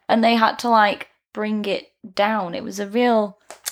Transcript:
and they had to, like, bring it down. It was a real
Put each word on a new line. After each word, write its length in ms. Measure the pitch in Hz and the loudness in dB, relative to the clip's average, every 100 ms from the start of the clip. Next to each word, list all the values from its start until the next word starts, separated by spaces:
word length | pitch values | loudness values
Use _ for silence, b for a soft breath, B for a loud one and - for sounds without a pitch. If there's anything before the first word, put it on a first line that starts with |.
| - | -2
and 120 | 226 | 2
they 120 | 226 | 4
had 240 | 233 220 - | 4 2 0
to, 100 | 240 | 2
like, 400 | 226 208 - - _ _ | 4 4 0 -10 _ _
bring 320 | - 214 214 | -8 -4 -4
it 240 | 202 185 - _ 202 | -4 -6 -8 _ -12
down. 400 | 185 202 220 180 | -2 0 0 -4
It 80 | 175 | -8
was 160 | 226 196 | -10 -8
a 80 | 202 | -4
real 520 | 226 247 226 208 - - - - | 0 2 2 0 -6 -20 -14 -14